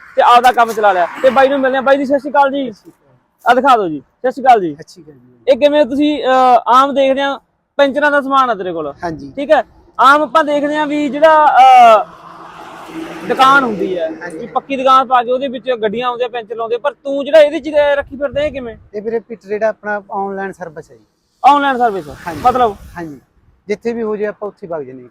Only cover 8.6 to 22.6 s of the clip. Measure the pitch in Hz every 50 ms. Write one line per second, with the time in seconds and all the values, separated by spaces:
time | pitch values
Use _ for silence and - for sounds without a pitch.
8.6 | 196 185 165 165 151 143 139 - 180 170 160 139 139 139 135 269 285 - 311 262
9.6 | - _ _ _ _ _ _ - 226 262 285 302 302 233 247 320 302 294 294 294
10.6 | 277 294 302 302 302 285 294 294 294 277 226 294 311 320 311 302 302 285 - 240
11.6 | 254 262 254 247 240 226 220 202 - - - - - - - - - - - -
12.6 | - - - - - - - - - - - - - - 240 262 262 262 277 277
13.6 | 262 233 208 175 - 190 185 175 160 160 160 - 175 175 165 - 233 - - 254
14.6 | - - 277 254 262 269 262 262 269 226 262 247 240 240 254 254 277 269 240 254
15.6 | 202 254 254 220 214 214 196 233 254 247 240 233 247 226 226 240 220 196 233 226
16.6 | 226 220 240 233 - 285 226 _ - 277 277 285 269 285 294 320 294 294 302 320
17.6 | 247 311 294 294 294 285 285 285 269 - 277 247 285 269 233 277 294 302 - 277
18.6 | 247 233 214 - _ _ - 208 202 226 226 226 - - 226 185 _ 190 214 208
19.6 | 220 220 208 _ - 208 208 208 196 202 220 196 196 196 196 196 196 196 165 -
20.6 | 180 165 151 165 151 _ 127 110 107 _ _ _ _ _ _ _ - 262 285 285
21.6 | 285 277 262 233 247 226 196 185 151 143 131 - - 175 160 147 - 254 240 254